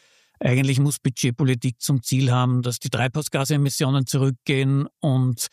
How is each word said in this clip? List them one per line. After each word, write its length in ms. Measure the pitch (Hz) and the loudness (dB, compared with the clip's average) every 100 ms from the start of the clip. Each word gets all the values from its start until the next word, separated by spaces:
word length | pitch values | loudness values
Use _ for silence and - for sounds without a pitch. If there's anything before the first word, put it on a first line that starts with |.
| _ _ _ - | _ _ _ -4
eigentlich 400 | - 127 135 131 | 0 2 2 2
muss 180 | 143 - | 0 0
Budgetpolitik 840 | 135 120 131 120 139 123 131 120 | -4 -2 -2 0 0 0 -2 -4
zum 220 | - 139 | -2 -2
Ziel 300 | - 131 135 | 0 0 2
haben, 300 | 127 127 127 | 2 2 0
dass 180 | 123 117 | -2 -4
die 80 | 135 | -4
Treibhausgasemissionen 1200 | 113 127 151 147 143 135 151 143 - 135 139 127 | -2 -2 -2 -4 -2 0 0 0 0 0 0 0
zurückgehen 800 | 143 135 127 - 139 135 139 143 _ | 0 0 -2 -2 0 2 0 -2 _
und 480 | - 131 127 120 - | 0 2 0 -2 -8